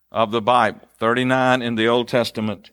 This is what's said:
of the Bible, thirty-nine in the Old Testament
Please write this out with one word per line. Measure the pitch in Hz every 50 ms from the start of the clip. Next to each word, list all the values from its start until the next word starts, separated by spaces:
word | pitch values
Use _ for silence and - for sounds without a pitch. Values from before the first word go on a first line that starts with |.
| _ _
of | - 107 113 107 104
the | 117
Bible, | 107 110 123 123 113 104 - - - - _ -
thirty-nine | 113 113 117 123 127 127 131 131 127 127 127 127
in | 120 120 117
the | 110 110
Old | 117 117 123 120 117
Testament | - 127 117 113 - - 107 107 104 92 - -